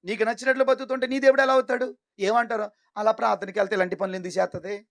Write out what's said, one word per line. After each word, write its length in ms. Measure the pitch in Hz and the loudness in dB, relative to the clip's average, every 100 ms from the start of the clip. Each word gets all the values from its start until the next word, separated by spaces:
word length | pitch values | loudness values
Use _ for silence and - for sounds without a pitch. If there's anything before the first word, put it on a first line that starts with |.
| 175 | -6
నీకు 180 | 208 | -2
నచ్చినట్లు 400 | 220 233 262 262 | -2 0 0 2
బతుకుతుంటే 440 | 262 254 262 262 247 | 2 2 0 -4 -2
నీ 120 | 269 | 2
దేవుడు 220 | 269 269 | 4 4
ఎలా 120 | 262 | 4
అవుతాడు? 440 | 262 254 247 254 - _ _ | 2 2 -2 -4 -8 _ _
ఏమంటారు? 520 | 196 233 233 226 208 _ _ - | 0 0 0 -4 -6 _ _ -2
"అలా 140 | 214 | 0
ప్రార్థనకి 480 | 220 220 202 196 190 | 2 0 0 -4 -2
వెళ్తే 160 | 196 202 | 0 2
ఇలాంటి 200 | 180 190 | 0 -2
పనులు 200 | 196 190 | -4 -6
ఎందుకు 220 | 180 180 | -6 -2
చేస్తుంది? 480 | 185 180 170 202 220 | -2 -4 -10 -12 _